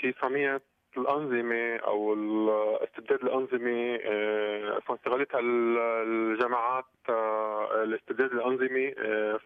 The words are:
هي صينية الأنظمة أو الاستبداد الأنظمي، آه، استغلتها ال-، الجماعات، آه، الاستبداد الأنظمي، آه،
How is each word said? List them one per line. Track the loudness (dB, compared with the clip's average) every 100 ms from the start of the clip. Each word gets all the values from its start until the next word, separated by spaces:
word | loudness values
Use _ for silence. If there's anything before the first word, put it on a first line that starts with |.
هي | -4 -2
صينية | -2 0 0 -2 -6 _ _ -4
الأنظمة | -2 0 0 -2 0 -2 -2 -2 0
أو | 0 0
الاستبداد | 0 0 2 2 2 2 0 -4 -4 -2 0 2
الأنظمي، | 0 0 -2 0 0 0 -2 -2
آه، | 0 0 0 0 -2 -2 -4
استغلتها | -4 -4 0 0 0 0
ال-، | 2 2 4 2 2 0 0
الجماعات، | 0 0 0 0 0 0 -2 -6 _ -2
آه، | 0 0 0 -2 -2 0 0
الاستبداد | 0 -2 -4 0 0
الأنظمي، | 0 0 0 0 0 -2
آه، | -2 -2 0 0 -2